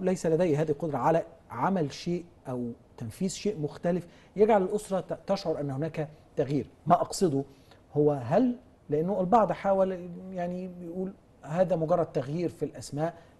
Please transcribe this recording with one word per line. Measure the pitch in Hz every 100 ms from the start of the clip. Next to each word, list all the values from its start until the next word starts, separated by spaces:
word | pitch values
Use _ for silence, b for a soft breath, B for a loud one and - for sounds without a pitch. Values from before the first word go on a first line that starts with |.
ليس | 185 185 170
لديه | 160 180 143
هذه | 156
القدرة | 147 165 135
على | 139 165 - - -
عمل | 117 156 190 143
شيء | - 175 175 - - -
أو | 127 120 117 - -
تنفيذ | 117 - 185
شيء | - 202 156
مختلف | 147 - 175 175 - b b 180
يجعل | 214 208
الأسرة | 185 202 - 190
ت-، | - 160 -
تشعر | 190 170 143
أن | 143
هناك | 135 160 160 151 b b -
تغيير؟ | 131 143 110 - 156
ما |
أقصده | 175 160 - 185 135 139 b b b _
هو | 147 147
هل، | 143 117 180 254 240 - _ -
لأنه | 147 175 196
البعض | 180 226 190
حاول | 175 196 196 190 180 175 175 185
يعني | 185 175 180 185 180
يقول | 175 180 190 - _ -
هذا | 147 165 185 175
مجرد | 156 175 156
تغيير | 156 127 160 170
في | -
الأسماء، | 143 - - 139 165 - B